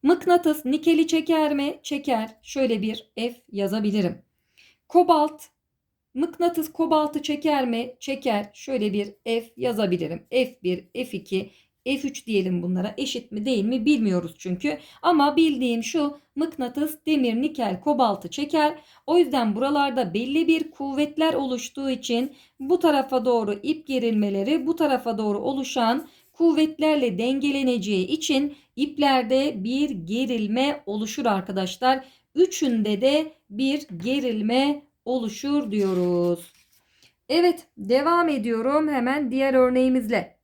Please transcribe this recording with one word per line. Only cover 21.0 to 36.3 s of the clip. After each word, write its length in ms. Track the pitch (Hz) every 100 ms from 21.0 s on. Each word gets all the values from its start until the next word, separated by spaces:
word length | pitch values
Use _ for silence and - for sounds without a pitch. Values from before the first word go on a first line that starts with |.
| 294 302 320
oluştuğu 560 | 269 269 247 - - 269
için 440 | 254 - 240 269 - _ _
bu 200 | 269 359
tarafa 460 | 339 285 262 254 247
doğru 340 | 233 208 208
ip 240 | 262 311 -
gerilmeleri, 800 | 262 233 214 208 196 202 311 269
bu 80 | 330
tarafa 420 | 302 254 240 208
doğru 220 | 214 202
oluşan 680 | - 277 262 262 226 269 320 _ _
kuvvetlerle 840 | _ 330 311 311 311 311 302 254 180
dengeleneceği 880 | 233 269 285 277 262 240 196 196 185
için 480 | 311 - 269 285 - _ -
iplerde 880 | 294 - 285 262 226 262 285 226
bir 260 | 202 262 294
gerilme 960 | 202 165 220 254 240 208 233 277 285 -
oluşur 400 | 214 214 - 240
arkadaşlar. 800 | 196 185 196 185 - 254 262 262 _ _ -
Üçünde 680 | 370 - 277 233 214 202
de 300 | 262 294 311 - _
bir 380 | 208 269 285 285 175
gerilme 800 | 202 277 254 220 214 247 277 294 _ _ -
oluşur 680 | 254 220 214 285 294 233
diyoruz. 800 | 208 196 180 180 175 175